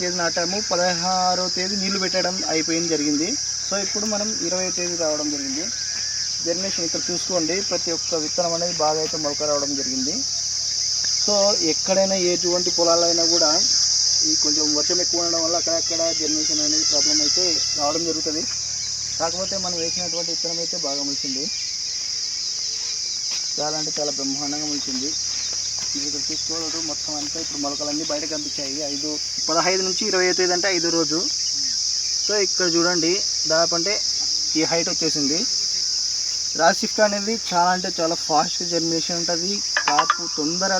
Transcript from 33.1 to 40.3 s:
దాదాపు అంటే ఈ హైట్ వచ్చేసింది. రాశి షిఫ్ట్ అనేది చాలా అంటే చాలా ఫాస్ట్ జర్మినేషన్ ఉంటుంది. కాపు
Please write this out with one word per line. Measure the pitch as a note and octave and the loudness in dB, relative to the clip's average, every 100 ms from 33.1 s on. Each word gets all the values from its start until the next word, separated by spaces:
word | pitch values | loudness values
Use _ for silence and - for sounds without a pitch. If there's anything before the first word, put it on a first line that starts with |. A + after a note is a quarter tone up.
| F#3+ - - - | 2 0 0 2
దాదాపు | D#3+ E3+ E3+ | 4 4 2
అంటే | F3 G#3 - - - - - D#3 | 0 0 0 0 0 0 0 2
ఈ | D#3 | 2
హైట్ | E3 E3+ | 2 0
వచ్చేసింది. | E3+ D#3+ D3+ C#3 D#3+ B3 - - - - - - - - - - D3+ | 0 0 2 2 2 0 0 0 0 0 0 -2 -2 -2 -2 -2 4
రాశి | E3 F#3+ | 4 4
షిఫ్ట్ | A3 - G#3+ | 0 2 2
అనేది | G3+ G3+ A3+ - | 2 -2 -2 0
చాలా | F3 F3+ F#3 | 4 4 4
అంటే | F#3 F3+ | 0 0
చాలా | E3 E3+ - | 0 0 2
ఫాస్ట్ | D3+ E3 - F3 | 2 4 0 0
జర్మినేషన్ | E3+ E3 E3 D#3 E3+ | 0 2 0 0 -2
ఉంటుంది. | E3+ E3+ F3 G3+ - - - | 0 0 0 -2 0 0 2
కాపు | D3 D#3+ - E3+ | 2 2 0 -2